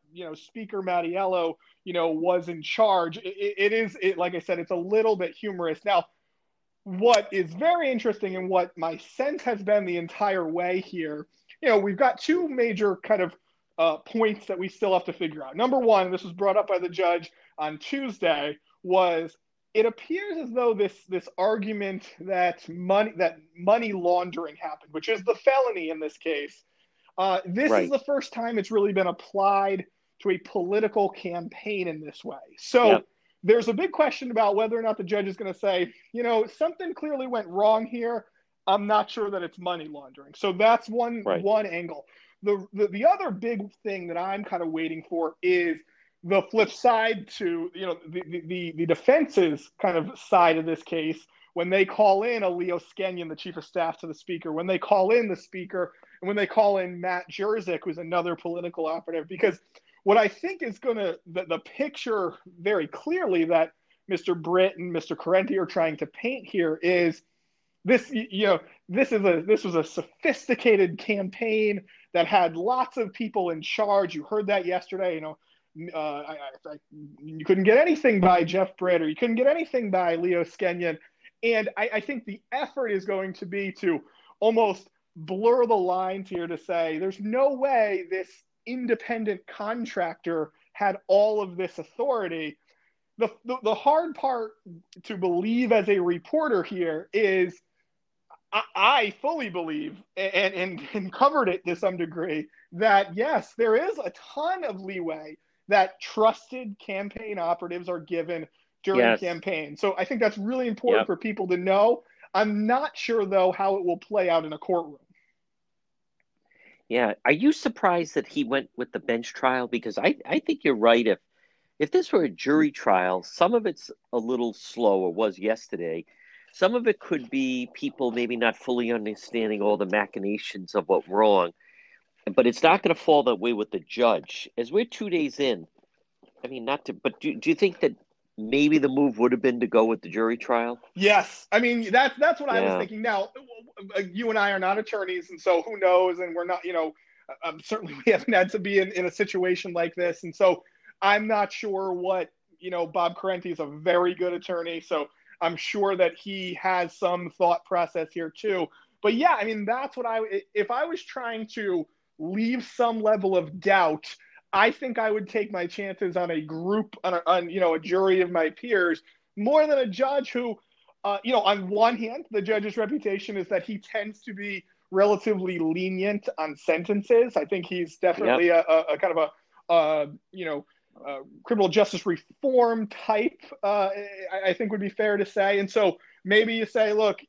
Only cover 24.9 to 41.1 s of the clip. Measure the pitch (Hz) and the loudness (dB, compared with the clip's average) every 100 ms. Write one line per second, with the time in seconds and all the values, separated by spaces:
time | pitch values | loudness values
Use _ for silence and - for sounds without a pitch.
24.9 | 156 160 214 190 220 - 269 247 196 160 | -8 -4 -4 0 2 4 4 2 -2 -6
25.9 | 160 151 - 165 147 143 - _ _ _ | -6 -8 -8 -6 -4 -6 -14 _ _ _
26.9 | _ _ - 190 180 180 190 294 214 180 | _ _ -2 0 0 -2 -2 2 2 2
27.9 | 269 277 277 - 233 233 220 190 220 202 | -2 -2 -4 -4 -8 -4 -4 -2 0 0
28.9 | 196 214 220 - 196 196 196 196 190 - | 0 0 -2 -6 0 2 2 0 -2 -6
29.9 | _ _ _ 202 185 - 202 175 208 214 | _ _ _ -2 -2 -2 -4 0 0 0
30.9 | 208 196 - 180 170 170 - 208 202 180 | 0 0 -2 -8 -8 -10 -12 -8 -4 -4
31.9 | 156 151 - - 143 - - - - 226 | -6 -12 -14 -14 -14 -18 -20 -8 0 2
32.9 | 107 - _ _ _ 185 233 226 214 359 | 2 -2 _ _ _ 4 4 4 -2 -2
33.9 | - 294 - 247 220 208 202 220 226 226 | 0 0 -2 -6 0 0 2 -2 -2 -2
34.9 | 214 180 208 196 190 196 180 196 180 175 | -4 -4 -4 -4 -6 -10 -4 -2 0 -2
35.9 | - _ 233 233 226 226 - 330 330 349 | -8 _ -6 0 0 -2 -2 -4 -4 -10
36.9 | 370 302 277 262 240 185 185 214 220 226 | -8 -6 -6 -4 -6 -4 2 4 2 0
37.9 | 240 233 233 - _ _ _ - 202 202 | -6 -4 -6 -8 _ _ _ 0 0 4
38.9 | 214 - - 202 190 170 - 180 175 156 | 2 0 -4 -4 -4 -6 -8 -6 -6 -8
39.9 | 147 135 - - - 202 180 220 233 - | -14 -18 -20 -20 -6 -4 4 4 4 2
40.9 | 233 240 | -2 -2